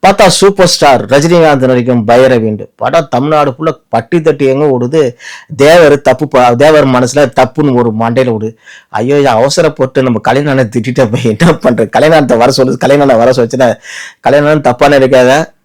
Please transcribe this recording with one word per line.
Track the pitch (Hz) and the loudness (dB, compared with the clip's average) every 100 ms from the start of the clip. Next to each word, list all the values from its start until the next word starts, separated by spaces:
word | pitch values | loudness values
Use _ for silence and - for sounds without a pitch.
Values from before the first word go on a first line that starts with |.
| 190 | 0
பார்த்தா | 202 196 | 2 0
சூப்பர் | - 196 196 180 | 2 0 2 0
ஸ்டார் | - 147 123 104 | 2 2 2 2
ரஜினிகாந்த் | 139 165 170 160 139 127 | 0 2 2 2 2 0
நடிக்கும் | 123 120 123 107 | 0 0 -2 2
பைரவிண்டு | 120 131 123 110 104 95 _ | 2 4 2 -2 -6 -12 _
படம் | 117 160 160 | -2 -2 -2
தமிழ்நாடு | 123 143 156 143 | -4 -2 0 -2
ஃபுல்லா | 131 160 - _ | -2 -6 -6 _
பட்டி | 117 - 170 | -6 -2 -2
தட்டி | 160 143 135 | -2 -2 -2
எங்க | 135 151 | 0 0
ஓடுது. | 127 123 160 135 117 - - _ 156 | -2 -2 -2 -2 -4 -20 -20 _ 0
தேவர் | 139 175 156 143 | 2 4 4 2
தப்பு | - 127 151 | 0 -2 -2
ப-, | 131 123 120 | 0 0 2
தேவர் | 147 156 135 | 2 2 2
மனசுல | 127 123 147 135 - | 0 -2 0 -2 0
தப்புன்னு | 131 - 147 123 | -2 -2 -2 0
ஒரு | 117 110 | -2 -2
மண்டையில | 117 120 131 110 | -4 -2 -2 -4
ஓடுது. | 110 113 - - _ | -8 -12 -20 -20 _
ஐயோ, | - 120 143 139 | -8 -2 0 0
அவசரப்பட்டு | 113 135 143 160 156 127 - | 0 0 0 -2 -2 -4 -2
நம்ம | 131 110 - | -2 -2 -2
கலைஞானை | 127 147 135 117 | -2 -2 -2 -2
திட்டிட்டோமே, | 120 110 127 120 123 | -4 -4 -2 -2 -2
என்ன | 120 107 170 147 | -4 0 0 0
பண்றது? | - 117 110 | -2 -2 -2
கலைஞானத்தை | 110 151 165 131 117 | 0 2 2 0 0
வர | 120 | 0
சொல்லு, | 131 131 135 131 | 0 -2 -2 -2
கலைஞானை | 143 139 117 | 0 2 2
வர | 120 | 2
சொல்லுச்சுன்னா, | 127 117 127 123 107 - - - - | 0 -2 0 -2 -2 -10 -18 -20 -6
"கலைஞானம் | - 143 147 151 | 0 0 2 0
தப்பா | 131 120 143 | 0 0 2
நினைக்காத | 143 131 131 123 143 165 _ | 2 2 2 2 2 -2 _